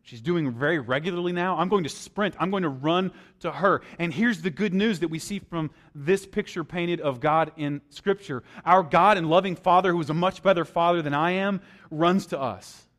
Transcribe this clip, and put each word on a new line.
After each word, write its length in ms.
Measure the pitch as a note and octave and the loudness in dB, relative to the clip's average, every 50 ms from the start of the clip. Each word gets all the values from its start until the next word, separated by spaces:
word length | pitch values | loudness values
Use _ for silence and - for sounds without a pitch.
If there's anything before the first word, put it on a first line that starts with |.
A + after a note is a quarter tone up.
she's 180 | _ - B2+ A#2 | _ -20 -18 -8
doing 320 | A2+ D#3 F3 E3+ D#3 C3 | -4 -2 0 0 0 -2
very 280 | A#2 A2+ C#3+ D3 F3 D#3 | -2 -2 0 0 0 0
regularly 520 | A#2+ A#2 B2+ C#3+ D#3 G3 F3+ F3 F3 F3 | 0 -2 -2 -2 -2 -4 -4 -2 -4 -4
now, 260 | F3+ F3 F3 F#3+ F3+ | -2 -2 -2 -2 0
I'm 120 | D3 F3 F#3 | -2 0 0
going 160 | G#3+ G3 D#3+ | 0 0 0
to 40 | C3+ | -2
sprint. 460 | - - - - _ G3 G#3+ - - | -8 -12 -18 -12 _ -4 -4 -4 -2
I'm 140 | - D#3 F#3 | -4 -4 -2
going 120 | G3+ G3 F#3 | -2 -2 -2
to 60 | D#3 | -4
run 440 | C3+ B2+ C3+ D#3 E3+ F3+ F#3+ F3+ - - - - _ _ | -4 -2 0 0 2 2 0 -2 -6 -12 -20 -20 _ _
to 100 | - E3 | -8 -8
her. 320 | C#3+ C#3 F3 G3+ E3 C3 - - - | -4 0 2 2 2 0 -4 -12 -8
And 160 | - E3+ F3 B2+ | -6 -6 -4 -2
here's 280 | D3+ A3+ B3 A3+ D#3+ | 0 0 0 0 0
the 80 | D#3+ F#3 | -4 -6
good 240 | C#3+ - G#3 G#3 E3+ | -2 -2 -2 0 0
news 260 | F#3+ G#3 A#3 G#3 D3+ | 2 2 0 0 -2
that 80 | F3 | -2
we 100 | D#3+ D#3 | -4 -4
see 220 | D#3+ - - G3+ F#3+ | -8 -8 -8 -10 -10
from 320 | - _ F3 E3 D#3+ D3 - _ _ _ _ | -10 _ -6 -6 -6 -6 -8 _ _ _ _
this 320 | D3 C#3 D#3 G3 G3 F#3+ | -8 0 0 0 0 0
picture 380 | - - G#3 G3 - - F3+ D#3 | -6 -6 -6 -6 -6 -8 -10 -8
painted 340 | - E3 F3+ F3 F3 F3 E3 | -6 -6 -4 -2 -2 -2 -2
of 220 | D#3 C#3+ C3 A#2+ | -2 -4 -2 0
God 320 | C3 D3+ D#3 D#3+ D#3+ D#3 - | 0 2 2 2 2 0 -4
in 240 | D#3+ D3 C#3+ C#3+ C#3+ _ _ | -6 -6 -4 -4 -6 _ _
Scripture. 540 | - - _ G3 G3 G3 - - C#3 A#2+ - - - G#3 - | -20 -6 _ -2 -2 -2 -4 -10 -10 -10 -10 -14 -20 -6 2
Our 180 | E3 F3+ F#3+ F#3 | 4 4 4 4
God 340 | C#3 F3 E3+ F3 G#3 G#3+ | 4 4 6 6 6 4
and 120 | F#3+ E3 D#3 | 4 2 4
loving 260 | D#3 F#3 F#3+ G3 F3 | 4 2 2 2 -6
Father, 380 | - - F#3+ F3 F#3 F#3 F#3+ E3+ | -2 2 4 4 6 6 4 0
who 80 | F3 | 0
is 80 | D#3 - | -2 -2
a 40 | F3 | -2
much 300 | E3 F3 F#3+ - - - | 0 0 0 -2 0 2
better 220 | F#3+ F#3+ E3+ D#3+ | 2 2 2 0
Father 360 | - - F3 E3+ F3 F3 E3+ | -2 0 0 2 2 2 0
than 120 | D#3 D3 C#3+ | 0 -2 -2
I 180 | C#3+ D#3+ F3 | 0 0 0
am, 300 | F3+ F#3+ G3 G3+ G3+ F#3 - - - - - - | 0 0 0 -2 -2 -4 -6 -12 -20 -20 -16 -12
runs 360 | D#3+ D3+ E3 F3 F#3 G3 F#3+ | -2 2 2 4 2 2 0
to 120 | - F3 C#3+ | -4 -6 -4
us. 440 | C3+ A#2+ G2 F#2+ - - - - _ _ _ | -4 -6 -6 -8 -14 -20 -20 -20 _ _ _